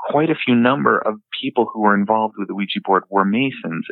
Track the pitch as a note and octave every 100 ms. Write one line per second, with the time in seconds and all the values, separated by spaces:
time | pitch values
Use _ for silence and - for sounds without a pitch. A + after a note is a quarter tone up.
0 | - C#3+ D#3+ D3+ - A#2+ B2 C#3+ C3 G#2+
1 | - G#2+ _ - C3+ - A2 A2+ G#2+ G2+
2 | G2+ A2 A2 G#2+ F#2+ F#2+ G2 G2+ - F#2+
3 | - G2 G2 A2+ C3+ - E2+ E2 -